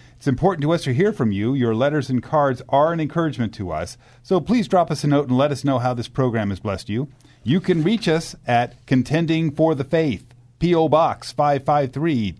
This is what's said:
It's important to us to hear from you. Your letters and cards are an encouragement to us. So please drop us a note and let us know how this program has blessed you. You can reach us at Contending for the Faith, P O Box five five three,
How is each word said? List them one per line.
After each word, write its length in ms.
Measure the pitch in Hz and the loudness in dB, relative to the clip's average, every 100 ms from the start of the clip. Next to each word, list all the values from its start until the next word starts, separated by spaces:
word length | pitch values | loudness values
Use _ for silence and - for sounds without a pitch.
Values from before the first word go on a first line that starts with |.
| - - | -20 -6
It's 120 | 143 | -4
important 340 | 131 180 170 | 0 0 0
to 120 | 147 | -2
us 100 | 165 | -2
to 100 | 139 | 0
hear 180 | 123 202 | 0 0
from 200 | - 113 | 0 -2
you. 240 | 98 110 139 | 0 -2 0
Your 180 | 117 | 0
letters 340 | 113 139 151 123 | 2 0 0 -2
and 140 | 127 | -4
cards 400 | - 151 139 123 - | 0 0 0 -2 0
are 240 | 143 160 | 2 2
an 60 | 165 | 0
encouragement 520 | 151 165 160 120 110 - | -2 -2 -2 -2 -6 -4
to 160 | 90 | -6
us. 260 | 78 87 - - - | -6 -8 -12 -20 -14
So 180 | - 185 | -2 -2
please 280 | 170 240 170 | 2 0 2
drop 240 | 185 165 | 2 2
us 120 | 151 | 0
a 40 | 147 | 2
note 200 | 143 127 | 2 2
and 80 | 127 | 2
let 160 | 147 | 2
us 120 | 135 | 0
know 160 | 143 127 | 0 0
how 160 | 127 120 | 0 -4
this 120 | 110 | -6
program 440 | - 127 110 104 | -2 0 0 -4
has 80 | 95 | -4
blessed 280 | 107 95 - | -6 -6 -6
you. 200 | 107 143 - _ _ | -6 -6 -12 _ _
You 180 | 107 180 | 0 0
can 200 | 185 170 | 2 0
reach 260 | 160 220 180 | 2 0 0
us 280 | 160 - - - | -2 -2 -10 0
at 400 | 120 120 - - | 0 0 -6 -2
Contending 640 | 127 127 156 165 160 160 147 | 0 0 0 0 0 0 0
for 180 | 160 | 0
the 100 | 143 | 0
Faith, 520 | 127 165 156 101 - - _ - | 0 0 0 -4 -10 -20 _ -4
P 160 | 170 165 | 0 2
O 120 | 160 | 4
Box 440 | 151 160 - - | 4 2 -2 -8
five 340 | - 147 143 - | -2 0 2 2
five 260 | 147 135 | 0 0
three, 440 | 139 165 127 101 | -2 -2 0 -2